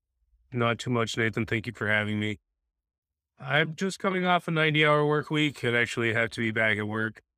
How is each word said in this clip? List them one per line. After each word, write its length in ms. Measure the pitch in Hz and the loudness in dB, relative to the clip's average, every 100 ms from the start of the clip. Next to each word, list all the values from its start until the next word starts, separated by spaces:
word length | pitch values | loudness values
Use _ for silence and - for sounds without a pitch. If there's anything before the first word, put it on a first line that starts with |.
| _ _ _ _ _ | _ _ _ _ _
Not 260 | 120 117 113 | -2 0 -2
too 120 | - | -2
much, 260 | 120 107 - | -2 0 0
Nathan. 280 | 113 113 | -2 -2
Thank 220 | 107 113 120 | -2 -4 -4
you 60 | |
for 160 | 107 104 | -6 0
having 320 | 107 104 107 | 0 0 -2
me. 180 | 107 104 _ _ _ _ _ _ _ _ _ - | -4 -6 _ _ _ _ _ _ _ _ _ -16
I'm 340 | 135 143 160 | -2 0 0
just 240 | 156 190 - | -2 -6 -4
coming 260 | 202 185 | -4 0
off 220 | 180 180 175 | 2 0 0
a 60 | |
ninety-hour 520 | 160 156 151 151 147 | 0 2 4 4 4
work 240 | 147 151 - | 2 0 0
week 320 | 151 151 - | 0 0 0
and 100 | 123 | 0
actually 380 | 120 117 - 117 | 2 0 0 0
have 180 | 113 113 | 0 0
to 100 | - | -2
be 120 | 113 | -2
back 260 | 110 110 107 | 0 2 0
at 80 | 104 | -2
work 360 | 107 110 107 _ | -4 -4 -8 _